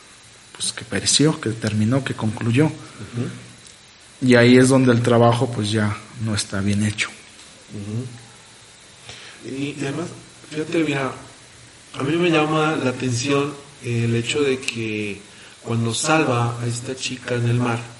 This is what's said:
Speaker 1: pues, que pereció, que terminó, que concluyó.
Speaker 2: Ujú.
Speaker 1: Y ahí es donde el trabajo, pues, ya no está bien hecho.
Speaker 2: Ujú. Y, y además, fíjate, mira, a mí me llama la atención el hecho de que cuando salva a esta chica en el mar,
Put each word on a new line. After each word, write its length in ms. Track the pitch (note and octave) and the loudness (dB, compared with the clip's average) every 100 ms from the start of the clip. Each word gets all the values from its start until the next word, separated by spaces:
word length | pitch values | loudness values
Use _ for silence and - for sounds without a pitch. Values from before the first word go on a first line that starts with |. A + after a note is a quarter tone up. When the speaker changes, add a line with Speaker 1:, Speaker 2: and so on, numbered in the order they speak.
| - - - - - | -20 -20 -20 -20 -20
Speaker 1:
pues, 180 | - - | -10 -8
que 120 | - - | -8 -6
pereció, 540 | G2 G2 - D3 D#3 | -4 0 2 2 2
que 100 | A2 | -4
terminó, 520 | A2 A2 G#2+ G#2+ C3+ | -4 -2 0 2 2
que 120 | C3 - | -2 -4
concluyó. 500 | A2 G#2 A2 A#2+ D#3 | -4 -2 0 2 2
Speaker 2:
Ujú. 600 | - - - G#2 A#2 D#3 - - - - - - - - - | 0 -12 -16 -12 -8 -8 -8 -18 -20 -20 -20 -20 -20 -20 -4
Speaker 1:
Y 140 | B2+ A#2+ | 4 8
ahí 220 | A#2+ B2+ | 8 8
es 120 | B2+ | 8
donde 240 | C3+ B2+ | 6 4
el 80 | A#2+ | 4
trabajo, 500 | A#2+ A#2 A#2 A#2 B2+ | 4 6 6 4 0
pues, 160 | - G#2 | -2 -2
ya 240 | A2 G#2 G#2 - - | 0 0 -2 -10 -8
no 100 | A2+ | -4
está 280 | G#2 - G2 | -4 -4 -4
bien 220 | G2+ G2+ | -2 0
hecho. 260 | G#2+ - - - - - - - - | 0 -2 -6 -8 -20 -20 -20 -20 -18
Speaker 2:
Ujú. 1800 | G#2 G#2 A2 B2 - - - - - - - - - - - - - B2 C3+ | -14 -10 -8 -10 -14 -20 -20 -20 -20 -20 -20 -20 -20 -20 -20 -20 -18 -12 -8
Y, 80 | C#3 | -8
y 60 | D3 | -6
además, 260 | C#3 C#3+ F3 - - - - | -6 -6 -8 -12 -20 -20 -12
fíjate, 340 | D#3 D#3 E3+ | -10 -4 -2
mira, 280 | D3 C#3 C3 - - - - - - - - - | 0 0 -4 -6 -16 -20 -20 -20 -20 -20 -18 -6
a 80 | |
mí 120 | C3+ E3+ | -2 0
me 140 | F3 | 2
llama 440 | D#3+ D3+ D#3 D#3 D#3 | 2 2 0 0 0
la 140 | C3 | -2
atención 640 | A#2 B2+ A#2 C#3+ C#3 C#3+ C#3+ - - | -2 -2 -2 0 0 0 -6 -16 -14
el 320 | A#2+ A#2 A#2 A#2 | -6 -2 0 0
hecho 260 | A#2 D3+ | 0 0
de 180 | C#3+ C3 | 0 0
que 600 | - A#2 A2 G#2+ G#2 F#2+ - - - - | -4 -6 -6 -4 -6 -8 -14 -20 -20 -18
cuando 320 | A2+ A2+ A#2 | -4 -2 -2
salva 680 | A2+ - D#3 C#3 A#2+ A#2 A#2+ | -2 2 2 2 0 -2 -4
a 40 | A#2+ | -6
esta 300 | A#2 - B2+ | -6 -8 -8
chica 400 | - B2+ - A#2+ | -8 -8 -4 -2
en 140 | A#2 | 0
el 100 | A#2+ | 0
mar, 200 | A#2+ A#2 A#2+ - | 0 -2 -6 -16